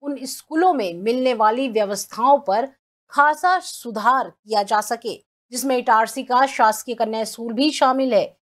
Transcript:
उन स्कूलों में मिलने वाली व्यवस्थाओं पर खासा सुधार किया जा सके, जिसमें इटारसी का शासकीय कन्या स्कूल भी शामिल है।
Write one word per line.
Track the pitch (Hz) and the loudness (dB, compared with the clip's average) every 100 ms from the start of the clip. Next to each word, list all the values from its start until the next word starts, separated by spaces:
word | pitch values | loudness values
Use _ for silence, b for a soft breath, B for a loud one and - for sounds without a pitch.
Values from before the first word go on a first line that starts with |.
उन | 285 277 | -10 -10
स्कूलों | 262 - - 320 370 | -10 -12 -6 2 2
में | 294 196 170 | 2 -2 -4
मिलने | 202 254 254 | -2 0 0
वाली | 233 214 240 269 | 2 2 2 -2
व्यवस्थाओं | 220 202 196 - - 247 277 | -2 -2 -4 -8 -2 2 4
पर | 277 202 269 _ _ _ _ | 2 -2 -4 _ _ _ _
खासा | - 294 302 359 359 | 2 2 2 0 0
सुधार | 359 - 240 214 214 262 196 | -2 -12 -10 -2 2 2 0
किया | - 208 214 | -10 -2 0
जा | 196 214 | 2 0
सके, | 208 233 226 160 _ _ _ | -2 -6 -6 -10 _ _ _
जिसमें | 247 262 254 | -6 -2 0
इटारसी | 247 220 226 269 | 2 2 2 -4
का | - 247 262 | -2 2 2
शासकीय | 262 220 214 - | 2 2 0 -4
कन्या | 226 220 220 | -4 -4 -4
स्कूल | 214 - 233 | -6 -8 -6
भी | 226 302 | -2 -2
शामिल | 277 269 262 262 | 2 2 2 2
है। | 214 - - | 2 0 -4